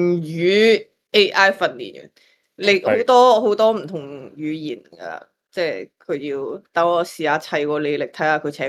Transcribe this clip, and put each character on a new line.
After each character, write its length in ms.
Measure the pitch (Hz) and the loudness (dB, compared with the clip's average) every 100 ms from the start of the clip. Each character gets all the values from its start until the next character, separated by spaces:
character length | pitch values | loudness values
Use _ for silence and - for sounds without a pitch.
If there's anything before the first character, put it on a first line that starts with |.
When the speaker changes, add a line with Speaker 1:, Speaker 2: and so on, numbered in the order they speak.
| 175 175 | 2 0
Speaker 1:
語 680 | 156 165 175 202 226 214 - _ _ | -4 -2 2 4 4 2 -2 _ _
A 160 | 214 196 | 2 2
I 220 | - 196 | 4 2
訓 240 | 196 165 127 | 2 -2 -4
練 180 | 101 67 | -12 -14
員。 160 | - _ _ _ _ - | -20 _ _ _ _ -4
你 120 | 202 196 | 0 2
Speaker 2:
係。 180 | 208 214 | 2 0
Speaker 1:
好 40 | |
多， 380 | 247 247 254 220 | 4 6 6 6
好 140 | 226 208 | 2 2
多 160 | 220 | 2
唔 120 | 220 151 | 2 -6
同 460 | 175 139 143 - | -10 -12 -16 -16
語 220 | 147 151 | -10 -8
言 280 | 160 151 113 _ 85 | -6 -8 -12 _ -16
㗎， 240 | 87 80 - _ _ | -12 -12 -16 _ _
即 100 | 190 | -6
係 280 | 165 95 92 _ - | -4 -6 -12 _ -8
佢 240 | 147 143 139 131 180 | -6 -6 -8 -8 -10
要 60 | - | -6
等 160 | 170 170 | 0 2
我 160 | 170 | 0
試 200 | 170 - | -2 -4
下 140 | 151 156 | -2 -2
砌 280 | - 160 147 | -2 -4 -2
個 140 | 151 | -2
履 180 | 147 143 | -2 -4
歷， 120 | 135 | -6
睇 80 | - | -4
下 200 | 156 151 | -2 0
佢 100 | 147 | -4
請 180 | 147 | -6